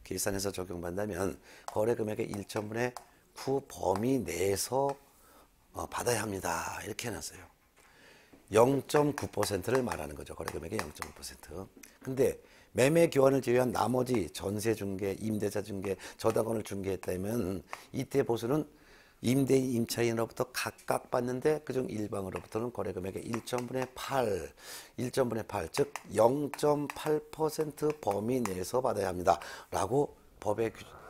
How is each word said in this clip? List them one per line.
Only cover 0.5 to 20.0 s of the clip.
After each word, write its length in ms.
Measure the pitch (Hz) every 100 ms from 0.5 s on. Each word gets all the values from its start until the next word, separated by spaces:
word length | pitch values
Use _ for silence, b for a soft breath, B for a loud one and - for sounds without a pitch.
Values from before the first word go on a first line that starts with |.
적용받는다면 880 | 92 90 87 87 92 107 87 95 - B B B
거래 280 | - 110 113
금액의 340 | 107 110 110
일천 380 | 101 - 110 104
분의 260 | 110 123 - B B B
구 280 | - - 135 -
범위 500 | - 87 98 120 135
내에서, 760 | 82 85 98 95 - 131 139 139 b b b b b _ _
어, 140 | 87 82
받아야 340 | - 117 113
합니다. 600 | 107 95 87 85 - 92
이렇게 240 | 98 107 123
해놨어요. 320 | 87 - 87 - _ _ _ B B B B B B -
영점구 760 | 101 123 139 - 151 147 139 98
퍼센트를 560 | - 104 98 101 131
말하는 320 | 113 80 73 73
거죠. 200 | 78 -
거래 160 | 82
금액의 280 | 82 82 104
영점구 340 | 76 - 80 -
퍼센트. 500 | - - - 80 95 - - B
근데 340 | 131 131 110 - B B B
매매 360 | 104 135 170 165
교환을 320 | 139 135 135
제외한 300 | 120 123 123
나머지 580 | 92 107 127 123 117 78
전세 440 | - 95 104 113 104
중개, 400 | 101 95 98 95
임대차 400 | 107 107 104 104
중개, 340 | 101 98 95 92 B B
저당권을 460 | 110 113 110 110
중개했다면 1000 | - 98 95 90 - 92 98 117 90 98 - B B
이때 300 | - 143 139
보수는 440 | 127 117 117 156 - B B B B B
임대인, 500 | 113 135 131 135 131
임차인으로부터 720 | 117 113 -